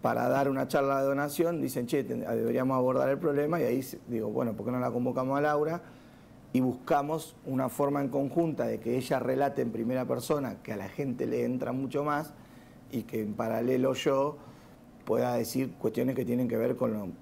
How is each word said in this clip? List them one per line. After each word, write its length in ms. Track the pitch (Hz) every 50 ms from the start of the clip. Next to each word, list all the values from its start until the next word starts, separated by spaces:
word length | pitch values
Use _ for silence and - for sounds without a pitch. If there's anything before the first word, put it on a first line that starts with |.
para 280 | - 123 113 117 120 123
dar 180 | 131 135 139 139
una 200 | 135 135 135 131
charla 320 | - 143 139 139 139 135
de 40 | 135
donación, 540 | 139 139 139 143 147 143 - 170 165 175 156
dicen, 260 | 135 131 - 127 123
"Che, 180 | 117 - 143 131
ten-, 160 | - - 120
deberíamos 540 | 113 - 117 113 113 117 120 123 127 131 131
abordar 340 | 131 127 127 127 131 131 131
el 80 | 139 139
problema", 420 | - 156 143 143 147 151 165 170
y 40 | 131
ahí 180 | 117 120 135
se, 160 | 131 - - - - -
digo, 220 | 120 113 110 110
"Bueno, 240 | 110 123 127 120 107
¿por 100 | 101 107
qué 80 | 117
no 80 | 123 127
la 100 | 123 123
convocamos 460 | 113 123 123 127 120 127 131 131 135
a 60 | 143
Laura?". 400 | 147 151 151 147 151 156 165 175 - - - - - - - - - - - - - -
Y 80 | - 131
buscamos 760 | 127 127 120 - - - 165 143 143 147 160 160 151 - - - -
una 240 | - 135 131 131 123
forma 320 | - - 143 143 143 143
en 80 | 143 135
conjunta 560 | - 139 139 139 - 170 170 165 143 - 120
de 120 | 117 113 110
que 160 | - 117 120
ella 220 | 127 127 127 147 131
relate 420 | 123 120 131 131 139 139 - 139
en 100 | 127 120
primera 340 | 110 113 113 117 127 127 127
persona, 560 | 127 127 123 123 - 151 147 139 120 98 -
que 100 | - -
a 40 | 113
la 120 | 101 95 95
gente 380 | - - 143 135 120 - -
le 180 | 120 120 123 120
entra 280 | 120 127 127 127 120
mucho 300 | 123 131 135 127 - 143
más, 300 | 147 151 147 147 156 151 - - - - - - - - - - - -
y 120 | - 113
que 180 | 110 - - 110
en 140 | 107 104 104
paralelo 580 | - 113 113 113 117 120 127 131 127 127 135
yo 460 | 131 - - 156 139 135 139 151 156 - - - - - - - - - - - - - -
pueda 300 | - 107 120 123 123 123
decir 380 | 120 117 - - 127 135 - - -
cuestiones 360 | - 117 - - 127 127 131
que 80 | 127 127
tienen 240 | 120 120 123 127 117
que 80 | 117
ver 200 | 110 113 123 127
con 160 | 123 127 117 107
lo 140 | 107 101 90 87 -